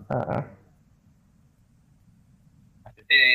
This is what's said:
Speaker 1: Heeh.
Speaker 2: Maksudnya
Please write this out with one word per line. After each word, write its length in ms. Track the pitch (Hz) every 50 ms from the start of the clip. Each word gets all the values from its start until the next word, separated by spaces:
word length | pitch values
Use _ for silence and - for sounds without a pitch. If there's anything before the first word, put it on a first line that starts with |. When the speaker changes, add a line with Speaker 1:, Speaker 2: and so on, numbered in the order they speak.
| 98 - -
Speaker 1:
Heeh. 280 | 123 147 147 - - 147 - - - _ _ _ _ _ _ _ _ _ _ _ _ _ _ _ _ _ _ _ _ _ _ _ _ _ _ _ _ _ _ _ _ _ _ _ _ _ _ _ _ _ _ _ _ -
Speaker 2:
Maksudnya 320 | - - _ - - - - 131 127 123